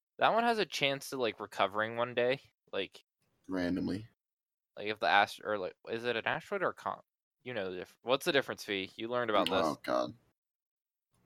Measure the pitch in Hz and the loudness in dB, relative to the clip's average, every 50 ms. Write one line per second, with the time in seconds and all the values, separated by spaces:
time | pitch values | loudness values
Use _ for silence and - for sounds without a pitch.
0 | _ _ _ - 127 135 180 220 233 240 233 220 196 - - - 147 139 139 139 | _ _ _ 2 2 4 4 4 2 2 2 2 0 -2 0 0 2 2 2 0
1 | - - - 135 127 110 101 - 107 101 - - 101 98 98 104 110 110 117 117 | -4 -8 -4 -2 0 -2 -2 -2 -8 -10 0 2 2 2 2 0 -2 -2 0 -2
2 | 120 123 123 120 120 123 131 139 - _ _ _ _ _ - 98 95 82 - - | -2 -2 2 2 2 2 2 0 -4 _ _ _ _ _ -6 -6 -6 -6 -8 -18
3 | - _ _ _ _ _ _ _ _ - 92 92 87 87 90 92 - 92 90 98 | -20 _ _ _ _ _ _ _ _ -6 -4 -2 0 0 0 -2 -2 -2 -4 -4
4 | 110 - _ _ _ _ _ _ _ _ _ _ _ _ _ - 101 104 107 - | -6 -10 _ _ _ _ _ _ _ _ _ _ _ _ _ -8 -6 -6 -4 0
5 | - 82 85 101 104 104 - - - - 107 104 92 90 - _ _ - 113 113 | 2 6 6 6 6 6 2 -8 -4 -4 -4 -2 -4 -6 -8 _ _ -8 -6 -4
6 | 117 123 117 113 107 110 127 156 - - 208 196 180 135 101 - - 104 - - | -2 -2 -2 0 0 -2 -2 -2 -4 -6 -6 -2 -2 -2 -4 -4 -6 -6 -6 -6
7 | - _ _ _ _ _ _ _ _ 123 127 110 95 92 90 90 90 - - _ | -10 _ _ _ _ _ _ _ _ -8 -6 -6 -4 -4 -6 -8 -10 -12 -14 _
8 | _ 117 127 139 - 180 156 139 127 - 113 98 - - 101 98 95 95 - - | _ 0 0 0 2 2 2 2 2 0 -6 -10 -6 -4 -4 -4 -4 -6 -8 -10
9 | 110 117 123 123 120 113 107 101 90 85 92 95 85 78 71 - _ - 62 64 | -8 -4 -2 -2 0 2 4 4 4 4 4 2 2 2 0 -4 _ 0 0 0
10 | 62 62 - - _ _ _ _ _ _ _ _ _ _ _ _ _ _ _ _ | 0 0 -4 -12 _ _ _ _ _ _ _ _ _ _ _ _ _ _ _ _
11 | _ _ _ _ _ | _ _ _ _ _